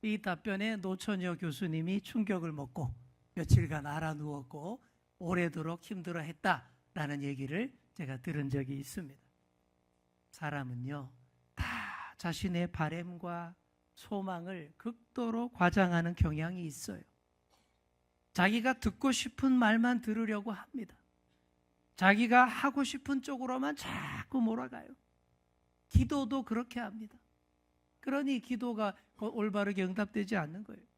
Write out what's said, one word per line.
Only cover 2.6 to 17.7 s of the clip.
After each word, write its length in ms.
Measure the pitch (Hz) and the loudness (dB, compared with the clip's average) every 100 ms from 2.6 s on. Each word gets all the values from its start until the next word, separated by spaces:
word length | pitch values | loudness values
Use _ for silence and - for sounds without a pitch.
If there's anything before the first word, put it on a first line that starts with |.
| 135 - 131 - - _ _ | -8 -4 -6 -6 -14 _ _
며칠간 540 | - - - 165 151 143 | -6 6 6 6 -2 -4
알아 260 | 147 160 | -4 -2
누웠고 720 | 151 151 143 127 151 160 240 _ _ _ _ | -4 -6 -8 -10 -12 -10 -10 _ _ _ _
오래도록 680 | 170 180 170 160 160 170 | -2 2 0 -2 -6 -6
힘들어했다라는 1400 | - 202 170 170 156 170 202 160 - _ _ - 151 143 | -8 -10 -6 -6 -8 -2 0 0 -2 _ _ -4 -2 -2
얘기를 500 | 139 139 135 160 254 - _ - | -4 -4 -4 -4 -4 -8 _ -10
제가 220 | 131 131 | -8 -8
들은 320 | 127 156 139 | -4 -4 0
적이 300 | 139 135 139 | -2 -2 -6
있습니다. 400 | 139 - 151 139 _ _ _ _ _ _ _ _ _ _ _ | -8 -10 -12 -16 _ _ _ _ _ _ _ _ _ _ _
사람은요, 840 | - 156 143 131 123 127 147 131 - _ _ _ - | -8 -6 -4 -6 -6 -6 -6 -10 -16 _ _ _ -6
다 100 | - 233 214 - - - | -4 -4 -8 -10 -14 -8
자신의 520 | 175 160 190 175 175 | -6 -2 -2 0 -2
바램과 840 | - 156 165 175 175 175 170 170 180 _ _ _ - | 0 -2 -2 -8 -10 -8 -8 -10 -14 _ _ _ -20
소망을 760 | - 208 190 180 170 190 151 - | -6 -4 -2 -4 -6 -10 -10 -10
극도로 720 | 226 233 _ - 233 226 240 | -10 -10 _ -4 -2 -2 -4
과장하는 640 | - 175 208 185 170 170 | 4 4 6 4 4 0
경향이 500 | 175 160 151 160 185 | 2 2 2 -4 -4
있어요. 380 | 170 143 - 180 156 _ _ _ _ _ _ | -8 -8 -10 -12 -14 _ _ _ _ _ _